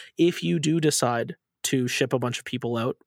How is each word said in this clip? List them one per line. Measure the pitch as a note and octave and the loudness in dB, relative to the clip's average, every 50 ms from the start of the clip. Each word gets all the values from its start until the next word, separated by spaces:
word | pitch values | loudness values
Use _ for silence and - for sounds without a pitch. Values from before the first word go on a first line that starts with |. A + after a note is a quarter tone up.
| - - - | -18 -10 0
if | - E3 F3 E3+ - E3+ | 2 2 2 2 2 0
you | E3+ E3+ E3 | 0 0 0
do | D3 D3+ D#3+ E3 | 2 2 2 4
decide | D#3 D3+ - - C3+ A#2+ A#2+ A#2 A#2+ C3+ F3+ - _ _ _ _ - | 2 2 2 2 2 0 0 0 -2 -4 -8 -12 _ _ _ _ -4
to | - - C3 B2 B2 | -2 0 0 0 0
ship | - - C3+ B2+ C#3 | 0 0 0 0 0
a | B2+ | 0
bunch | B2+ B2 A#2+ - | 0 -2 -4 -6
of | - | -8
people | - - B2+ B2 A#2 A#2+ | -8 -8 -6 -4 -4 -2
out, | A2+ A2+ C3 - - _ | -2 -2 -2 -4 -6 _